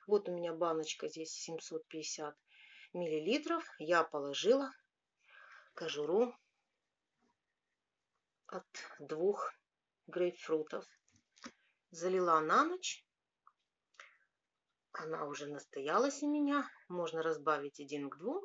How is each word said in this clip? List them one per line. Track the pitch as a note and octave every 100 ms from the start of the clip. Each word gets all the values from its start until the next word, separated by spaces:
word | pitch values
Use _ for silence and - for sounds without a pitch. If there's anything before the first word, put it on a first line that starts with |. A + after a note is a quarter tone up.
| -
Вот | G#3 F#3
у |
меня | F3 E3+
баночка | E3 E3+ D#3+ D3+ - D3+
здесь | D#3+ D#3+
семьсот | - - D#3+ - D#3+ -
пятьдесят | D#3+ D3+ - D3+ D3 _ - - - -
миллилитров. | F3+ E3+ D#3 D#3+ C#4 D#4+ E4+ - -
Я | D#3 E3+
положила | D#3+ D3 C#3+ C#3 F3+ C4+ C4+ - _ _ _ _ _ - - - -
кожуру | - E3 C#3+ D3+ G3 A#3+ - _ _ _ _ _ _ _ _ _ _ _ _ _ _ _ _ _ _ _ _ -
от | F#3 - - - -
двух | D3 D#3 F#3 G3+ - - _ _ _ _ -
грейпфрутов. | F3 F3+ F3 - D#3+ D3+ - - _ _ _ _ - - - _ _ _
Залила | E3 F3+ F#3 F3+ D#3+
на | D#3 G#3+
ночь. | D#4+ F#4 - - _ _ _ _ _ _ _ _ _ - - _ _ _ _ _ _ _ _
Она | - D#3+ D#3+ D3
уже | C#3+ D3
настоялась | C#3+ - C#3 C#3 F#3+ C#4 C#4
у | D4
меня. | D4 C#4+ C#4+ - - -
Можно | F3 E3 E3
разбавить | D#3+ D3+ D3 D3 C#3+ -
один | C#3+ D3 C#3
к | C#3+
двум | F#3+ F4